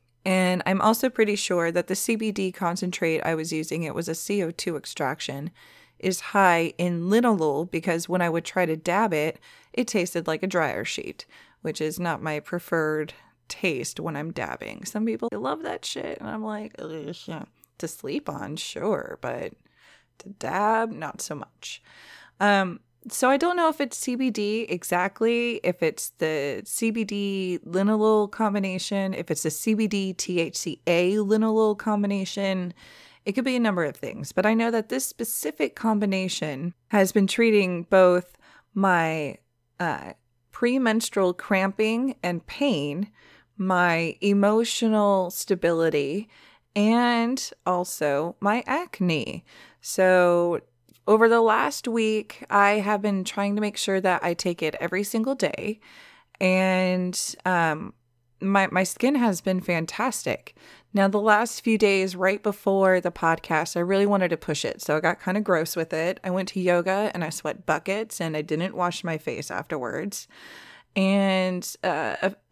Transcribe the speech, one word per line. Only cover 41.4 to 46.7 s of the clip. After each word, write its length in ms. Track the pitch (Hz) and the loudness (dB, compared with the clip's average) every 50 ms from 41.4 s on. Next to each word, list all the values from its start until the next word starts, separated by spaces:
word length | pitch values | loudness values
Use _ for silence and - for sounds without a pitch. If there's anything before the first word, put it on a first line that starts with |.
| - - 208 190 190 196 196 - 220 220 226 233 262 269 - - - | -2 0 2 2 2 0 0 0 0 0 0 0 -2 -4 -4 -4 -4
and 240 | 180 175 170 - | -4 -4 -4 -6
pain, 640 | - - - 285 285 208 143 143 143 143 175 202 - _ _ - - - - _ _ _ | -10 -6 -2 0 0 2 0 -2 -2 -4 -4 -6 -8 _ _ -20 -20 -20 -20 _ _ _
my 640 | - 185 190 185 180 180 175 165 165 170 160 - - | -6 -2 0 2 4 4 4 4 2 0 -2 -4 -2
emotional 1080 | - 202 202 202 202 208 214 226 233 - - - 233 220 220 214 208 202 196 190 185 175 | 0 2 4 4 4 4 4 4 2 0 -2 0 0 2 2 4 4 4 4 2 2 -2
stability, 1000 | - - - - 190 170 - 170 170 165 165 160 156 147 139 135 160 202 220 _ _ - - - _ _ _ _ | -4 -8 -2 -2 -2 2 2 2 2 4 2 2 2 2 0 0 -4 -6 -6 _ _ -20 -20 -20 _ _ _ _